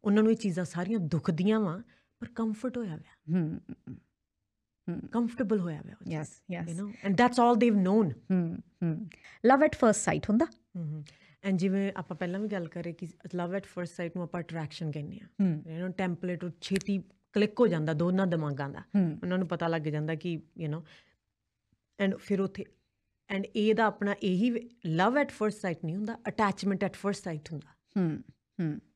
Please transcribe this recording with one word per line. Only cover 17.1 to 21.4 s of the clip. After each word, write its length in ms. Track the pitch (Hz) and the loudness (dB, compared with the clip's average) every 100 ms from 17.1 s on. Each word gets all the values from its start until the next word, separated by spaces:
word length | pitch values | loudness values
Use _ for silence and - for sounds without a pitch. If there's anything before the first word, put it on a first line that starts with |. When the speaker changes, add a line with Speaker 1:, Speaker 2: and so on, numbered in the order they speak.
| _ _ | _ _
Speaker 1:
ਕਲਿੱਕ 280 | 208 208 - | 0 0 4
ਹੋ 60 | 233 | 4
ਜਾਂਦਾ 260 | 170 151 | 4 0
ਦੋਨਾਂ 340 | 151 175 185 190 | 2 2 2 2
ਦਿਮਾਗਾਂ 440 | 170 151 135 139 | 0 -2 -4 -6
ਦਾ। 120 | 143 - 202 | -8 0 2
Speaker 2:
ਹਮ। 220 | 175 147 | 2 0
Speaker 1:
ਉਹਨਾਂ 160 | 180 185 | -2 0
ਨੂੰ 100 | 180 | 0
ਪਤਾ 200 | 165 170 | 0 0
ਲੱਗ 140 | 165 | 0
ਜਾਂਦਾ 320 | 151 151 156 | 0 -2 -2
ਕਿ, 260 | 160 175 160 - - | -4 -4 -6 -8 -8
you 100 | 156 | -6
know, 120 | 156 170 - _ _ _ _ | -6 -10 -20 _ _ _ _